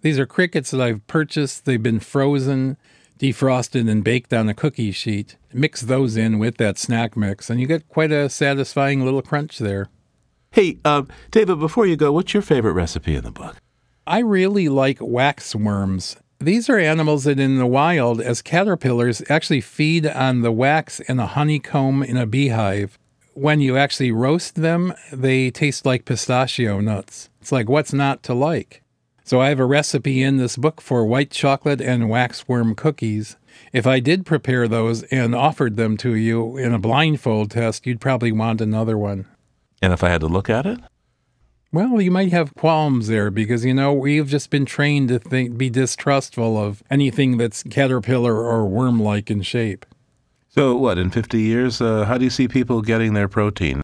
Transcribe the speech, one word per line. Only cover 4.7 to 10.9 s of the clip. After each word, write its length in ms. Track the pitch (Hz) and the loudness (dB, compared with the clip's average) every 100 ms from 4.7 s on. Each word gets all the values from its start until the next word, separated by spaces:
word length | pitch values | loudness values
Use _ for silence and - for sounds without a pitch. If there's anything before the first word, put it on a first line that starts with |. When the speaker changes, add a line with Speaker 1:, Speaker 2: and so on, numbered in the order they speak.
| - 110 | -2 -4
Speaker 1:
sheet. 440 | 95 - 101 101 - _ | -4 -4 -4 -6 -14 _
Mix 300 | 127 151 - | -2 -2 -2
those 340 | 113 131 135 113 | -2 0 0 0
in 240 | 110 110 | 0 0
with 160 | 110 113 | 0 0
that 220 | 113 95 | -2 -2
snack 380 | - 117 113 - | -4 -2 -2 -2
mix, 320 | 104 101 - | -4 -4 -6
and 120 | 117 | -4
you 80 | 127 | -2
get 200 | 160 - | -2 -2
quite 220 | - 156 | -2 0
a 180 | 147 143 | 0 -2
satisfying 760 | - 143 139 135 - 139 139 | 0 0 0 -2 0 0 0
little 180 | 131 135 | 0 -2
crunch 360 | 127 147 151 - | -2 -4 -6 -6
there. 300 | 107 98 101 _ _ _ _ _ _ | -4 -4 -6 _ _ _ _ _ _
Speaker 2:
Hey, 280 | - 190 - | 2 2 0
uh, 180 | 151 | 0